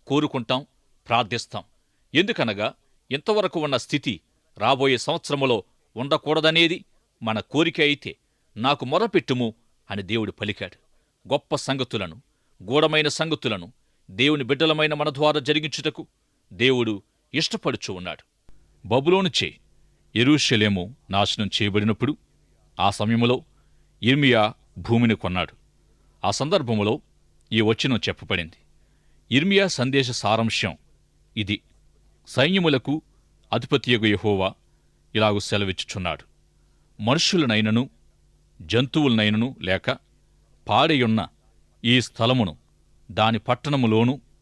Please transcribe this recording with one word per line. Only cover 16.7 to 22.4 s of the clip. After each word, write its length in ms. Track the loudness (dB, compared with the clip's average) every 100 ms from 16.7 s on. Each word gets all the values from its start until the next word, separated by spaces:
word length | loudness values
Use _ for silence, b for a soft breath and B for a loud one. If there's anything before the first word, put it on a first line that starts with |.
| 2 0 -4 -10 _ _
ఇష్టపడుచు 600 | -6 -4 -4 -6 -6 -8
ఉన్నాడు. 300 | -10 -10 -12 _ _ -20 -20 _ _ -2
బబులోనుచే 720 | 0 4 2 2 -2 -4 -6 _ _ _ _ _ 0
యెరూషలేము 800 | 4 4 4 2 2 0 -4 -12 -4
నాశనం 400 | -2 0 -2 -4 -2
చేయబడినప్పుడు 560 | -2 0 0 0 -2 -2 _ _